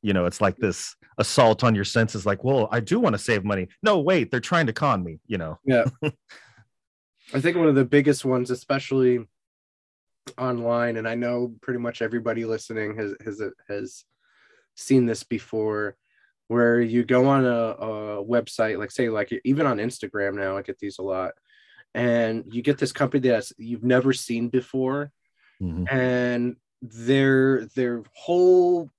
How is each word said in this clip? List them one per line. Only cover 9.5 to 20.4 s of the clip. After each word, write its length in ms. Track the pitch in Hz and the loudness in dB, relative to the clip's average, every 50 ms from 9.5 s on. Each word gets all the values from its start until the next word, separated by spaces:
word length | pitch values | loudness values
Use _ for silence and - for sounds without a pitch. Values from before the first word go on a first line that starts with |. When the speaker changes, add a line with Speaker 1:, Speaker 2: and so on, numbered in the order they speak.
| _ _ _ _ _ _ _ _ _ _ _ _ _ _ _ - - - | _ _ _ _ _ _ _ _ _ _ _ _ _ _ _ -20 -10 -6
Speaker 2:
online, 600 | 127 127 123 117 117 117 117 120 120 120 113 113 | -4 -4 -4 -2 -2 0 0 0 0 -2 -2 -4
and 100 | 110 113 | -4 -4
I 80 | 117 | -4
know 380 | 120 120 120 123 123 123 120 113 110 | -2 -2 -2 -2 -2 -4 -6 -8 -12
pretty 180 | _ - 123 120 | _ -6 -6 -4
much 220 | 120 120 117 - | -4 -6 -4 -4
everybody 440 | 117 110 113 120 113 120 113 117 117 | -6 -4 -4 -4 -4 -2 -4 -4 -4
listening 520 | 113 113 110 - - 117 110 107 104 104 110 | -4 -6 -6 -6 -8 -8 -6 -6 -6 -6 -6
has, 160 | 107 101 98 - 104 | -6 -8 -8 -10 -10
has, 180 | 110 101 104 107 98 90 _ _ _ | -12 -10 -8 -8 -10 -10 _ _ _
has 360 | 104 101 104 98 - - _ _ _ _ _ _ _ _ _ _ _ _ _ _ _ | -10 -8 -8 -10 -14 -18 _ _ _ _ _ _ _ _ _ _ _ _ _ _ _
seen 300 | - - - 135 131 123 | -18 -2 2 4 4 4
this 180 | 117 113 110 - | 2 -2 -4 -6
before, 720 | _ 120 110 - - - 110 107 107 107 104 104 101 - _ _ _ _ _ _ _ _ _ _ _ | _ -8 -8 -8 -6 -6 -4 -2 -2 -2 -4 -4 -6 -8 _ _ _ _ _ _ _ _ _ _ _
where 340 | 117 120 120 117 120 120 | 2 2 4 4 4 4
you 220 | 120 113 113 120 120 | 2 2 0 0 0
go 240 | 113 127 127 127 135 | 2 2 4 4 4
on 180 | 139 135 131 | 4 4 4
a, 40 | 127 | 2
a 720 | 120 117 117 113 107 - 104 110 110 107 107 107 104 101 98 | 2 0 -2 -2 -4 -6 -8 -8 -8 -8 -8 -8 -8 -8 -4
website, 540 | 107 120 120 117 - - - 113 110 107 90 | 0 0 0 0 -2 -4 -2 -2 -2 0 -4
like, 140 | 104 101 | -6 -8
say, 180 | - - 127 117 | -4 -2 -2 -2
like, 220 | 110 107 104 - 120 - _ | 0 -2 -4 -4 -6 -6 _
even 220 | 123 135 143 160 | 0 0 2 2
on 120 | 139 123 101 | 0 0 0
Instagram 580 | 107 120 127 - - 98 _ 104 98 101 98 | -4 -6 -6 -8 -12 -8 _ -4 -4 -4 -4
now, 220 | 104 | -4